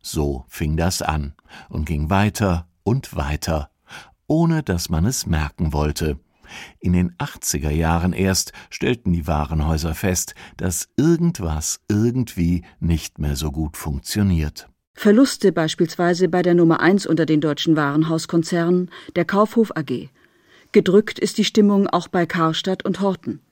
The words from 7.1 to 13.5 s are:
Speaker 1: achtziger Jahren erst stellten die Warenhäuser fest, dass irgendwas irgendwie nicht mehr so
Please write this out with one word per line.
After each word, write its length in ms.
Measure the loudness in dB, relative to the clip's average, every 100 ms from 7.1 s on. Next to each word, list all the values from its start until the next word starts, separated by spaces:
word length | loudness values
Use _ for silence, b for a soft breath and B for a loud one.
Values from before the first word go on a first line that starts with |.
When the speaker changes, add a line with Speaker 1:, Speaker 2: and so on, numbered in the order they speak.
| -4
Speaker 1:
achtziger 540 | -10 -8 -6 -4 -2
Jahren 420 | 0 2 2 0
erst 400 | 0 0 0 -4 B B
stellten 420 | -4 -2 -2 -2
die 160 | -2 0
Warenhäuser 680 | -2 -2 -2 0 0 -2
fest, 400 | -4 -2 -2 -4 B B -6
dass 320 | -4 -4 -6 0
irgendwas 840 | 2 4 0 -2 -4 -4 -4 -8 _
irgendwie 760 | 2 2 0 -4 0 0 0 b b
nicht 400 | -2 -2 -4 -6
mehr 160 | -4 -2
so 160 | -4